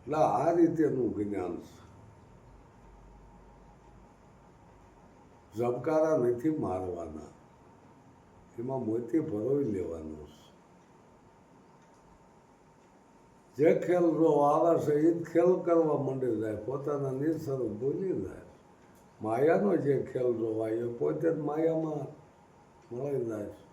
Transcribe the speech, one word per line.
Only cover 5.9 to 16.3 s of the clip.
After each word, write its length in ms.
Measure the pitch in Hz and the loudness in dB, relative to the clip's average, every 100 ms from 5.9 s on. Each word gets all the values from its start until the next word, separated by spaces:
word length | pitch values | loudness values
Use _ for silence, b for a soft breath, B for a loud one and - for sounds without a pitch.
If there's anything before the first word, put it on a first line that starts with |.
| 156 156 156 | 2 2 2
નથી 340 | - 120 160 156 | 2 0 -2 -2
મારવાના, 680 | 104 92 92 87 80 78 - - - - - - - - - - - - - - | -2 -4 -6 -8 -10 -12 -16 -20 -20 -20 -20 -20 -20 -20 -20 -20 -20 -20 -20 -10
એમાં 240 | 120 135 107 | -6 -4 -2
મોતી 340 | 113 120 160 - | -4 0 -2 0
ભરોઈ 420 | 104 113 139 127 | -4 0 0 0
લેવાનો 500 | 95 85 82 78 78 76 | -2 -6 -8 -10 -14 -16
છે. 120 | - - - - - - - - - - - - - - - - - - - - - - - - - - - - - - - - - | -20 -20 -20 -20 -20 -20 -20 -20 -20 -20 -20 -20 -20 -20 -20 -20 -20 -20 -20 -20 -20 -20 -20 -20 -20 -20 -20 -20 -20 -20 -20 -20 2
જે 100 | 156 196 | 4 4
ખેલ 220 | - 180 170 151 | 2 2 2 4
જો 100 | 160 147 143 | 4 4 4
આવે 220 | 151 170 160 | 4 4 2
છે 80 | 147 147 160 | 2 4 4
એ 20 | |
જ 40 | 165 - | 2 0
ખેલ 200 | 170 175 180 175 | 2 4 4 4
કરવા 340 | 170 160 143 135 | 4 4 2 -2
માંડી 300 | 131 127 | -2 -2